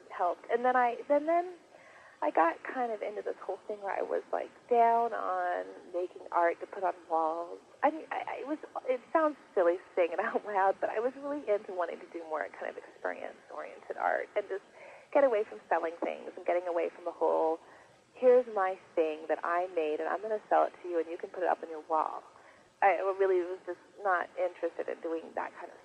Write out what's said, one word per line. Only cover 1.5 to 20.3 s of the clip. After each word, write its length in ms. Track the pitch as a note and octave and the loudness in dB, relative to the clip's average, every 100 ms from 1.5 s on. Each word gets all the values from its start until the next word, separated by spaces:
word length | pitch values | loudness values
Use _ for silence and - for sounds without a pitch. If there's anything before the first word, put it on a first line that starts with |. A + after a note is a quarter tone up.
| F4+ - - - - - - | -8 -20 -20 -20 -20 -20 -6
I 60 | - | -2
got 240 | - E3+ - | 2 2 2
kind 280 | - C4 A#3+ | -8 -4 -4
of 100 | G#3+ | -4
into 160 | G3+ G#3 | -6 -6
this 160 | F#3+ - | -8 -8
whole 160 | - F#3 - | -8 -8 -8
thing 80 | G#3 | -8
where 80 | G3+ | -6
I 80 | - | -4
was, 240 | - - - | -2 -4 -2
like, 160 | - - - - | -6 -6 -12 2
down 400 | A#3+ A#3 A#3 A#3 | 6 6 6 2
on 520 | G#3 F#3+ F#3 F3+ F3+ F#3 F#3+ - | -2 -4 -2 0 -2 -4 -12 -8
making 320 | F3 F3+ F#3 - | -6 -4 -8 -2
art 240 | E3+ E3+ - | 2 2 2
to 20 | F3+ | -8
put 120 | G3+ | -4
on 120 | F#3 - E3 | -4 -4 0
walls. 480 | D#3+ D#3+ E3+ F3 F#3+ - - | 2 2 -2 -6 -12 -18 0
I 60 | D4 | 0
mean, 160 | D#4 - | 0 -6
I, 160 | - | -8
I, 100 | - - | -6 -6
it 40 | C4 | -6
was, 120 | D#4 - - - | -6 -6 -10 -4
it 120 | B3+ - | -4 0
sounds 240 | E4 D#4 C#4 - | 2 2 0 -4
silly 240 | G#3 E3+ F3+ - - | 2 4 2 -2 0
saying 200 | E3+ E3+ | 2 2
it 40 | |
<laughs> 40 | |
out 160 | A3+ B3+ G3+ | -2 -2 -2
loud, 320 | G3+ G3 G3 | 2 4 2
but 80 | - | -2
I 120 | A3 | 0
was 80 | B3 C4+ | -2 -4
really 240 | C#4+ C#4+ | -6 -6
into 320 | C4+ G3+ G#3+ F#3 | 0 -2 -2 -4
wanting 240 | E3+ - | -4 -6
to 80 | - E3+ | -12 -12
do 80 | D#3+ | -6
more 160 | D#3 - - | -4 -6 -6
kind 160 | - | -10
of 80 | - | -10
experience-oriented 1200 | - - F2+ F2 G#2 - - - - - - - | -16 -10 -8 -6 -10 -14 -16 -12 -12 -14 -12 -2
art 320 | F2+ - - G#3+ | 0 0 0 -4
and 40 | G3 | -4
just 160 | F#3+ - - - - - | -8 -10 -20 -20 -20 0
get 120 | D4 | 4
away 200 | C4+ G#3+ | 4 4
from 160 | A3 G#3+ - | -2 -6 -2
selling 240 | E3 E3 E3+ | -2 -2 -4
things 320 | F3 - - | -6 -6 -10
and 120 | - F3 | -10 -2
getting 160 | F3 F3+ | -2 0
away 160 | E3+ E3+ | -2 -2
from 80 | - F3 | -4 -10
the 20 | |
whole, 480 | E3 D#3+ D#3+ D#3+ E3 - - - _ _ | -2 2 2 2 0 -6 -20 -20 _ _
"Here's 320 | - B3+ B3 A#3 | 2 6 6 6
my 220 | G#3 F#3 F#3+ - | 0 0 -2 -6
thing 320 | - D#3+ D#3 D#3+ | 0 0 0 -2
that 140 | D3+ | -2
I 240 | E3+ F3 F#3 | 0 0 0
made, 240 | F3 D#3 D#3 | -2 -2 -2
and 80 | D#3+ | -2
I'm 140 | E3+ | -4
gonna 160 | G#3+ | -2